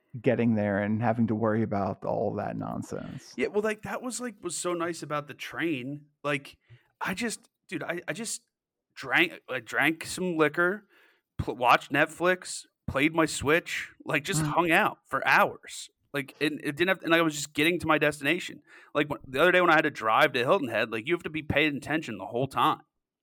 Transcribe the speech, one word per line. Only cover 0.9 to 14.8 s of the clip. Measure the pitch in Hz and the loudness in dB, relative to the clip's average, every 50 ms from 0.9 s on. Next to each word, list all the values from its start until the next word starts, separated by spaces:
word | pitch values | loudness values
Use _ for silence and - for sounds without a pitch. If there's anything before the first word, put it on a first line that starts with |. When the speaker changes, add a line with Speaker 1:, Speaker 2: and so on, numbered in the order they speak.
| 110 107 | 0 0
Speaker 1:
having | 120 113 110 120 113 | 2 2 2 2 2
to | 104 110 | 2 2
worry | 107 113 110 107 113 113 | 0 0 2 2 2 0
about | 104 104 98 98 98 95 - - | 0 0 -2 -2 -2 -4 -6 -6
all | - - 110 107 104 107 | -4 -2 -2 -2 -2 -2
that | 104 - 58 58 | -2 -4 -4 -4
nonsense. | 55 52 - 58 117 - - 117 - - - - - - - - | -6 -6 -6 -6 -8 -8 -8 -8 -10 -10 -10 -12 -14 -16 -12 -8
Speaker 2:
Yeah, | 120 127 | -6 -4
well, | - - 208 208 | -2 -2 -2 -2
like, | 220 214 208 | -2 -4 -4
that | - 202 214 226 214 | -6 -8 -8 -8 -6
was, | 254 214 226 | -8 -8 -8
like, | 247 247 196 - - | -8 -10 -10 -10 -10
was | 175 - | -8 -8
so | - - 180 175 | -6 -4 -4 -4
nice | 165 165 175 170 - | -4 -4 -4 -6 -8
about | 151 143 151 147 147 | -8 -6 -6 -6 -6
the | - - | -8 -12
train. | - - - - 120 156 170 151 127 123 135 147 147 - _ _ _ - | -14 -12 -10 -6 -4 -4 -2 -2 -4 -6 -8 -10 -10 -12 _ _ _ -4
Like, | 143 147 139 143 - - _ _ _ 120 - _ _ _ - | -2 -2 -2 -4 -8 -20 _ _ _ -20 -20 _ _ _ -8
I | - - 190 | -6 -6 -4
just, | 180 240 226 - - _ _ _ _ _ | -4 -4 -6 -6 -8 _ _ _ _ _
dude, | - 170 160 | -10 -10 -8
I, | 143 - 170 175 - | -6 -6 -8 -8 -6
I | - 156 | -8 -8
just | 185 226 - - - _ _ _ _ _ _ _ _ _ _ _ | -6 -6 -8 -8 -10 _ _ _ _ _ _ _ _ _ _ _
drank, | - - 127 127 151 175 - 90 - _ - | -12 -4 0 2 2 2 2 -2 -10 _ -8
I | 123 127 | -8 -8
drank | 117 - 123 113 135 156 160 160 - | -8 -4 0 2 2 2 0 -2 -6
some | - - 185 185 180 170 | -10 -6 -4 -4 -2 0
liquor, | 156 156 147 151 175 175 180 202 208 - _ _ _ _ _ _ _ _ _ _ - | 2 2 2 2 0 0 0 0 -4 -10 _ _ _ _ _ _ _ _ _ _ -8
pl-, | - - 113 | -6 -6 -4
watched | 120 123 120 143 165 - - | 2 4 6 6 4 4 2
Netflix, | 139 143 156 160 156 - 165 180 185 180 - - - - - _ _ _ _ | 2 2 2 0 0 -2 0 0 0 0 -4 -10 -12 -12 -14 _ _ _ _
played | - - 135 143 165 165 | -6 -2 0 0 2 2
my | 165 160 | 2 0
Switch, | 147 - - - 139 156 175 - - - - - - - - - | 0 0 -2 0 2 2 2 0 -2 -8 -8 -8 -10 -14 -14 -6
like, | - 147 151 151 | -4 -4 -2 -2
just | - 196 156 156 | -2 -2 -2 0
Speaker 1:
Mm. | 147 | 0
Speaker 2:
hung | 147 160 175 165 | 0 0 2 4
out | 165 190 | 4 4